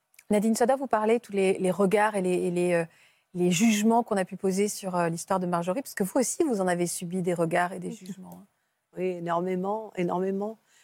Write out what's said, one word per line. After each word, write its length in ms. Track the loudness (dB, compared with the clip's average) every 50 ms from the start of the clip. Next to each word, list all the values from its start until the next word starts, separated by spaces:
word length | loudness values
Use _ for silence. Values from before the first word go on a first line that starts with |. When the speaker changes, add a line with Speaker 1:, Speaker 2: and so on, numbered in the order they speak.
| _ _ _ -20 _ _
Speaker 1:
Nadine 260 | 0 2 2 2 2
Soda, 220 | 2 4 2 2
vous 100 | 0 0
parlez 340 | 0 0 0 2 2 2 2
tous 120 | 0 -2 -2
les, 240 | 0 2 2 2
les 140 | 2 0 0
regards 460 | 2 2 2 4 4 4 2 2 0
et 40 | 0
les, 140 | 0 0 0
et 160 | 0 0 -2
les, 240 | 0 0 0 2 2
euh, 100 | 2 0 -2 -8 _ -20 _ _ _ _ _ _
les 180 | 0 2 2
jugements 520 | 4 4 4 4 4 4 4 4 4 4 2
qu'on 160 | 2 0 -2
a 80 | -2
pu 100 | -2 -6
poser 320 | -4 -2 -2 0 0 0 -2
sur, 260 | -2 -6 -8 -4 -2
euh, 140 | 0 0 0
l'histoire 320 | -2 -4 -4 -2 -2 -2
de 60 | 0
Marjorie, 340 | 0 -2 -2 -2 -2 -4 -4
parce 140 | -6 -8 -4
que 100 | -4 -4
vous 160 | -2 0 0
aussi, 220 | 0 0 0 -2 0
vous 140 | 0 0 0
en 60 | 0 0
avez 180 | 2 0 0
subi 360 | -2 -4 -6 -8 -6 -4 -4 -2
des 100 | -2 0
regards 400 | 0 0 0 0 0 0 -2 -4
et 60 | -8
des 100 | -10 -10
Speaker 2:
Oui. 80 | -12
Speaker 1:
jugements, 440 | -12 -14 -16 -16 -16 -16 -18 -20 -20 -20
hein. 40 | _ _ _ _ _ _ _ _ _ _ -4
Speaker 2:
Oui, 60 | -4
énormément, 840 | -4 -4 -4 -2 -2 0 0 0 0 -2 -2 -2 -2 -4 -4 -6 -8 -4
énormément. 600 | -4 -2 0 0 0 0 -2 -2 -2 -4 -6 -8 -10 _ _ _ _